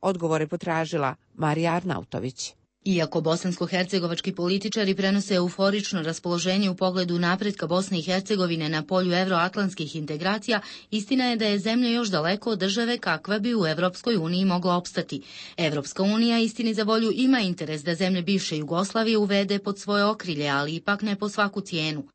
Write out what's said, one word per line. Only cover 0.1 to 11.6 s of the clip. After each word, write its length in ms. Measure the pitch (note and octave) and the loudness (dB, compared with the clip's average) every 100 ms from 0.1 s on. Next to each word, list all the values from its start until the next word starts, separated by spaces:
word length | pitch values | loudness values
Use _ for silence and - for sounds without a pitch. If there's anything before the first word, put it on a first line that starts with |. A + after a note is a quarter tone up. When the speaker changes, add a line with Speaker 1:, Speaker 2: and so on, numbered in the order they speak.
| F3+ E3 D#3 | 0 0 0
Speaker 1:
je 60 | D#3 | 0
potražila 680 | F3 F3 D#3+ D#3+ E3 C3+ - _ | -4 -2 -2 0 0 -2 -4 _
Marija 400 | - D3+ D#3 E3 | -2 0 2 2
Arnautović. 800 | F3 F3+ G2+ - F2+ B2 - - - _ _ G3 | 0 -2 -4 -6 -6 -6 -8 -12 -14 _ _ 0
Speaker 2:
Iako 360 | F3 D#3 E3+ | 2 2 0
bosansko-hercegovački 1120 | D#3 E3+ F#3 E3+ E3+ F3+ F#3 F#3+ E3+ E3+ - F3+ | 0 0 0 -2 -2 -2 0 0 -2 -2 -4 -2
političari 600 | F3+ F#3+ G#3+ A3 G3 F#3+ | 0 0 -2 0 0 2
prenose 400 | F#3+ G3+ G3 F3+ | 2 2 2 2
euforično 680 | F3+ F#3 G3 G#3 G3+ F3+ | 2 2 2 2 -2 -2
raspoloženje 680 | D#3 E3 F3+ E3+ F3+ F#3+ G3 | -2 -4 -2 -2 0 2 0
u 60 | F3+ | 0
pogledu 440 | F#3 F#3 F3 F3 | 0 0 0 2
napretka 480 | F3 F#3+ G3+ G3+ D#3+ | 2 0 -2 -2 0
Bosne 320 | F3+ F#3+ F3 | 0 0 -2
i 20 | |
Hercegovine 680 | F3 F#3 F#3+ G#3 F3+ E3 D#3 | 0 -2 0 0 2 0 0
na 140 | D#3 | -2
polju 300 | D3+ F#3 F#3 | 0 2 2
evroatlantskih 840 | F3 F#3+ E3+ F3+ G3+ G3 F3+ D3+ D#3+ | 2 2 2 2 0 -2 -2 -6 -6
integracija, 680 | D3+ D3+ F3+ G#3+ A#3+ G#3 - - - | -6 -2 -2 -2 0 -2 -2 -16 -6
istina 340 | G#3+ G3+ B3+ B3 | -4 0 2 2
je 100 | A#3 | 2
da 100 | G#3+ | 2
je 140 | |
zemlja 300 | G3+ | 0